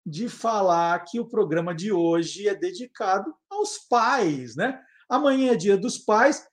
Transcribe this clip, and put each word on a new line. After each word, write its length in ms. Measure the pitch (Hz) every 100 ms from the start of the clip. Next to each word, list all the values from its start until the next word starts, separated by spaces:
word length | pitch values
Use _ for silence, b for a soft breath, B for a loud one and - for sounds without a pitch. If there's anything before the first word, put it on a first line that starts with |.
| 170
de 220 | 151 233
falar 720 | - 226 214 185 170 170 175 175
que 140 | 233
o 80 | 233
programa 460 | 220 170 160 170
de 180 | 165 208
hoje 560 | 180 170 165 165 190 202
é 60 |
dedicado 800 | 190 180 180 247 - 202 196 262 - _
aos 280 | 403 403 -
pais, 760 | - 240 226 269 175 139 123 120
né? 240 | 240 262 B B B
Amanhã 440 | 262 285 262 254
é 20 | 208
Dia 220 | 196 196
dos 200 | 226 -
Pais, 480 | - 214 269 - -